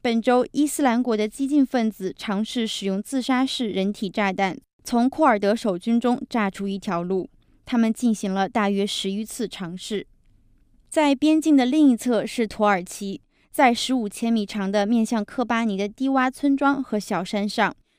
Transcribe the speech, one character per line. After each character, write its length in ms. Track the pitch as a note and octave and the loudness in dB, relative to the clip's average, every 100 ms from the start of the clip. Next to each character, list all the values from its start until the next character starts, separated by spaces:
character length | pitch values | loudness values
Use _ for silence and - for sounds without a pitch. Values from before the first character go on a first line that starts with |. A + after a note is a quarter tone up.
本 200 | B3 A3+ | -2 0
周， 260 | A#3 B3 - | 2 2 2
伊 140 | - D4 | 0 0
斯 160 | - | 2
兰 200 | C#4 A#3 | 2 2
国 140 | B3 G#3+ | 0 0
的 120 | G#3+ | -2
激 180 | - C4+ | -4 0
进 180 | D4 | 2
分 260 | C4 B3+ A3 | 2 0 -2
子 240 | - F#3 - | -4 -8 -6
尝 280 | - G3 | -4 -4
试 220 | A3 B3 A3 | -4 -4 -4
使 200 | - G3 | -4 -4
用 160 | F#3+ | -4
自 180 | - C4+ | -4 -4
杀 220 | A#3+ B3+ | 0 0
式 240 | C4 - A3+ | 0 -2 -4
人 240 | F#3 F#3+ | -2 -2
体 160 | G3+ F#3+ | -2 -4
炸 240 | F#3 G3 | -2 -2
弹， 240 | F#3+ F#3+ - - _ | 0 -2 -4 -14 _
从 260 | - A#3+ B3+ | -4 0 0
库 140 | - | 2
尔 120 | D4+ G#3 | 2 4
德 200 | G3+ A3+ | 2 0
守 200 | A3+ F3 | 0 -2
军 220 | A3+ A#3 | 0 0
中 240 | A#3+ - - | 2 -2 -2
炸 180 | A#3+ G3 | -2 -2
出 200 | - G3 | -4 -6
一 100 | G3 | -6
条 240 | G#3 E3+ | -4 -4
路。 260 | F3+ F#3+ - _ _ _ - | -2 -4 -6 _ _ _ -4
他 100 | A#3+ | 0
们 160 | A3+ | 2
进 220 | A3+ A#3+ | 2 0
行 180 | G#3+ G3+ | 0 -2
了 160 | F#3+ F#3+ | -2 0
大 220 | A#3 G3+ | 0 0
约 160 | G3+ G3+ | 0 -2
十 240 | - G3 | -4 -4
余 120 | G3 | -6
次 240 | A3 - G#3 | -6 -6 -8
尝 300 | - F3 F3+ | -6 -10 -10
试。 300 | - G#3 - _ _ _ _ _ _ _ _ | -8 -8 -8 _ _ _ _ _ _ _ _
在 260 | D#4+ D4 | 2 2
边 240 | C#4 D4+ D#4 | 4 2 2
境 160 | D#4+ | 4
的 120 | C#4+ B3 | 4 4
另 240 | D#4 C#4+ | 4 6
一 40 | |
侧 300 | A#3 B3 A3 | 4 2 0
是 220 | A3 - A3 | 0 -2 -4
土 180 | - | 2
耳 180 | G#3 F#3+ | 2 2
其， 380 | F3+ - G3 F#3+ _ _ _ | -2 -10 -10 -10 _ _ _
在 240 | - C4 | 4 4
十 180 | A#3 - | 4 0
五 160 | B3+ G#3 | -2 -2
千 240 | - A#3 | -4 0
米 140 | A3+ G3+ | 0 -2
长 260 | G#3+ F#3+ | -4 -2
的 140 | G3+ G3+ | 0 2
面 180 | A#3 | 2
向 180 | A3 A3+ | 2 0
科 220 | G#3 - | -2 -4
巴 200 | A#3 A#3 | -2 0
尼 120 | A3+ F#3+ | 0 -2
的 100 | G3+ | -4
低 220 | - C4 | -4 0
洼 220 | C4+ B3+ | 2 0
村 260 | - C#4+ C#4 | 0 0 2
庄 260 | C#4 C#4 | 2 0
和 160 | C4 G#3+ | -2 -4
小 240 | - F#3 | -2 -4
山 240 | F3+ G#3 G3+ | -2 -4 -2
上， 300 | A#3 G3 - _ | 0 -2 -2 _